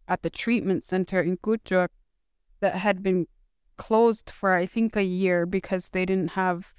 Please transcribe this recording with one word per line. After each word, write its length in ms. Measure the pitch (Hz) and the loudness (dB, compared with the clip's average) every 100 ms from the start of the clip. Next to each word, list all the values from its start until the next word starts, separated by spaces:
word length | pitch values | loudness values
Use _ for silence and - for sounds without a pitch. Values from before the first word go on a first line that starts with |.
| - | -6
at 140 | 185 | -4
the 80 | 165 | -4
treatment 540 | - - 240 190 180 | -6 -2 0 0 -2
center 360 | - 185 180 185 | -2 -4 0 0
in 140 | 170 185 | 0 -2
Kuujjuaq 500 | 214 226 - 185 175 _ _ _ _ _ _ _ | -2 -4 0 0 0 _ _ _ _ _ _ _
that 140 | 196 | -2
had 280 | 185 202 196 | 0 -2 0
been 240 | 202 185 165 _ _ _ _ - | 0 0 -2 _ _ _ _ -14
closed 520 | - 220 233 220 - | 0 4 4 2 -8
for, 220 | - 196 | -4 0
I 140 | 180 185 | 2 0
think, 300 | 226 226 214 | 0 0 0
a 60 | |
year 420 | 190 180 190 175 175 | 0 0 2 2 0
because 420 | 190 - 185 - | -4 -2 -6 -4
they 140 | 185 | -2
didn't 280 | 185 190 170 | 0 0 -2
have 400 | - 185 175 - | -2 -2 -2 -6